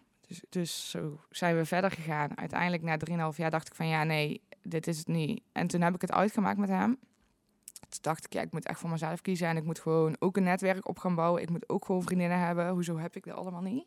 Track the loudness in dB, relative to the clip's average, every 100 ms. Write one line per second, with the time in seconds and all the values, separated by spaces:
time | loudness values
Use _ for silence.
0 | _ _ _ -16 -6 -4 -4 -4 -8 -6
1 | -6 -8 -14 0 2 4 4 2 2 0
2 | -2 -2 -2 -4 -4 0 0 0 0 -2
3 | 0 0 0 0 0 0 -2 -4 0 2
4 | 2 2 0 -2 -10 -14 -6 -2 -2 -2
5 | 0 0 0 -2 -4 -2 0 4 2 2
6 | 0 2 4 2 2 2 2 4 2 0
7 | -6 _ _ _ _ _ -20 -20 -16 -6
8 | -4 -4 -4 -6 -4 -6 -6 -6 -4 -2
9 | -2 -4 -2 0 0 0 -2 -4 2 4
10 | 4 2 0 2 2 2 2 0 -2 -4
11 | 0 2 4 2 0 -4 -2 -2 0 0
12 | 2 2 2 2 2 2 0 0 0 -2
13 | -6 -10 -10 -8 -8 -6 -4 -4